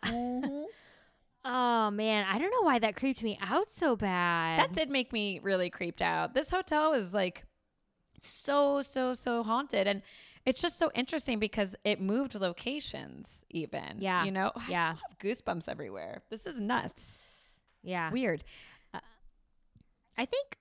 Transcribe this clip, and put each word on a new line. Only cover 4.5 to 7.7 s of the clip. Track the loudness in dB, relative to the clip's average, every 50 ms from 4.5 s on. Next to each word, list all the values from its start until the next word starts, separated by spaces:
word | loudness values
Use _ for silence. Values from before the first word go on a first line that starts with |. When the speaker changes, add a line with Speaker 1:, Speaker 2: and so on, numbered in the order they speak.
| 4 4
Speaker 1:
That | 2 2 2
did | 0 0 0
make | 0 0 0 0 -2
me | -2 -2 -2 -2 -2
really | 0 0 2 2 2 0
creeped | -2 -4 -6 -6 -2 -2 0
out. | 0 2 0 0 0 0
This | 0 0 2
hotel | 0 -2 0 2 2 4 4 4 4
is, | 2 2 0 0
like, | 0 0 0 -2 -6 -14 -20 _ _ _ _